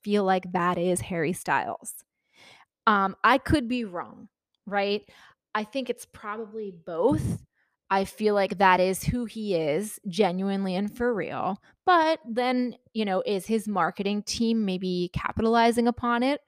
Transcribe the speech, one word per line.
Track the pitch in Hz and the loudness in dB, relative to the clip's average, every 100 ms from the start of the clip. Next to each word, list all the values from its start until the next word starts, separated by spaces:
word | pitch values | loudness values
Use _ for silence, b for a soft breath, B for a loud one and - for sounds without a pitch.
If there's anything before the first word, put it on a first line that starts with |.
feel | 208 208 | 0 2
like | 190 185 185 | 2 0 0
that | 180 175 175 | -2 0 0
is | 180 180 | 0 0
Harry | - 170 156 | -2 -2 -2
Styles. | - - 139 - - - - _ b b b b b b _ - | -2 -2 -2 -2 -8 -12 -18 _ b b b b b b _ 2
Um, | 202 196 - | 4 2 2
I | 220 254 | 4 4
could | - 302 233 | 4 0 2
be | 247 | -2
wrong, | 214 175 143 - - _ _ _ 190 | -4 -8 -10 -14 -20 _ _ _ -6
right? | 202 202 208 b b b _ _ | -2 0 -2 b b b _ _
I | 214 | -6
think | 214 269 254 | -4 -4 -6
it's | 233 | -8
probably | - - 214 214 214 220 202 175 | -12 -14 -12 -10 -10 -10 -10 -12
both. | 180 165 226 302 - - - _ _ _ - | -6 2 2 2 -2 -6 -10 _ _ _ -2
I | 196 | 0
feel | 196 - 208 | 0 -2 0
like | 202 190 185 | 2 2 4
that | 190 180 | 4 6
is | 185 185 | 4 0
who | - 247 | -2 -4
he | 226 220 208 | -6 -6 -2
is, | 165 156 156 214 - 202 | 0 0 -2 -4 -10 -4
genuinely | 170 190 185 196 196 190 | 0 2 0 -2 -2 -2
and | 180 208 | -2 -4
for | 226 240 | -2 -2
real. | 214 - 131 - 196 b _ - | -2 -4 -4 -4 -4 b _ 2
But | 349 311 320 240 | 4 4 0 -4
then, | 226 247 254 247 - _ | -2 0 0 -2 -8 _
you | 220 | -4
know, | 208 185 | -2 0
is | - 196 196 | 0 -2 0
his | 226 208 | -2 0
marketing | 190 165 - 196 208 | 0 0 0 -2 -2
team | - - 226 226 | -4 -2 0 2
maybe | 196 185 185 180 175 | 0 -2 -2 -2 -2
capitalizing | - - - 226 233 233 233 233 | -4 -4 -2 2 4 4 4 0
upon | 233 240 240 | 0 -2 0
it | 262 - | 0 -2